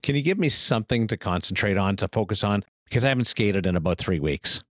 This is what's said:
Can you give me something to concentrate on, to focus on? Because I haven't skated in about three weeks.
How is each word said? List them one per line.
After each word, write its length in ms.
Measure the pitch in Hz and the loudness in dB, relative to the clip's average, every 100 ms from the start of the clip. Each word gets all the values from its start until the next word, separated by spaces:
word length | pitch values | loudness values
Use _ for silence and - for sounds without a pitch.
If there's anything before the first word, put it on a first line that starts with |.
Can 140 | - 143 | 0 0
you 60 | |
give 180 | 147 190 | 0 0
me 100 | 160 | 2
something 580 | - - 117 107 120 113 | 2 2 0 0 -2 0
to 100 | 110 | -2
concentrate 600 | - 87 - 98 104 98 | -2 -2 -2 -2 0 0
on, 180 | 98 98 | 0 -2
to 100 | 95 | -2
focus 360 | - 104 104 | -2 -2 -2
on? 200 | 104 101 - _ _ | 0 -2 -4 _ _
Because 180 | 123 131 | 0 2
I 40 | |
haven't 160 | 131 117 | 2 0
skated 420 | - 104 98 92 | 2 2 2 0
in 80 | 90 | 0
about 220 | 82 87 | 0 -2
three 220 | - 87 | -2 0
weeks. 440 | 76 71 - - - | 0 -2 0 -2 -4